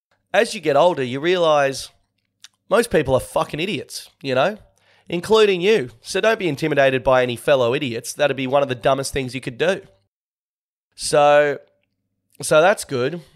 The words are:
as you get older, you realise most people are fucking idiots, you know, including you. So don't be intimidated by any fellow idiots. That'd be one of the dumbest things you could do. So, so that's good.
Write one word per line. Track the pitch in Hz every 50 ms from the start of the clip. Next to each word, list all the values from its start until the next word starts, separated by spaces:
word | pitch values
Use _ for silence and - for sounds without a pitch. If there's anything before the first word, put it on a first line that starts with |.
| _ _ _ _ _ _ -
as | 202 233 226 220
you | 208
get | 156 156 139
older, | 139 165 180 170 139 131
you | 120 127 139
realise | 151 175 185 180 170 156 151 147 139 139 135 - - - _ _ _ _ _ _ _ _ _ _ - - _ _ _ -
most | 180 233 233 -
people | 196 160 139 131 131
are | 123
fucking | 127 - - 160 156 - - 151
idiots, | 170 208 180 123 - - - - - - _ _
you | - 135 127
know, | 127 147 190 214 - - _ _ _ _ _ _ _ _
including | - 170 175 - - 220 220 214 202 190 175
you. | 175 208 226 190 127 120 - _
So | - - - 190
don't | 180 - 226 220
be | 190 165
intimidated | 139 - 160 156 147 143 135 135 135 131 127
by | 135 127 127 127
any | 123 120
fellow | 110 - 156 143 131 120 117 127
idiots. | 151 151 120 110 120 - - -
That'd | 131 147 139 131
be | 131 131
one | 127 135 143 139
of | 127
the | 127
dumbest | 113 - 143 135 135 135 - -
things | 143 131 120 123
you | 131
could | - 143 123
do. | 110 151 185 196 - - _ _ _ _ _ _ _ _ _ _ _ _ _ _ _ _ _ _ _ _ _ _
So, | - - - 160 147 147 147 147 147 147 143 139 - - _ _ _ _ _ _ _ _ _ _ _ _ _ _ -
so | 143 - 165 156
that's | 165 190 220 - -
good. | - 143 120 123 147 170 170 156 _ _